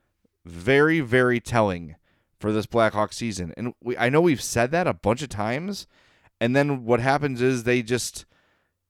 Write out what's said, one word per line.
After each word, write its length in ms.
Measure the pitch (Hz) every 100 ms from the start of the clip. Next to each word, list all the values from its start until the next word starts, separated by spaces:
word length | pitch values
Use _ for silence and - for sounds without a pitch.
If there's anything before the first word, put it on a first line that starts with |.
| _ _ _ _ 87
very, 540 | 85 92 139 151 160
very 400 | 120 127 123 120
telling 560 | - 117 104 87 82 78 _ _ _ _
for 120 | 107
this 160 | 107 -
Blackhawks 480 | 117 110 104 104 -
season. 400 | 117 92 87 -
And 160 | 120 -
we, 160 | 117 -
I 120 | 120
know 120 | 147
we've 200 | 175 131
said 280 | - 120 123
that 160 | 165 170
a 80 |
bunch 300 | 95 98 120
of 60 | 147
times, 580 | 104 107 127 185 196 - _ _ _ _ _
and 160 | 117 135
then 300 | 143 135 113
what 140 | 120
happens 420 | 131 143 143 123
is 220 | 127 127
they 180 | 113 123
just, 460 | 110 123 - - - _ _ _ _ _ _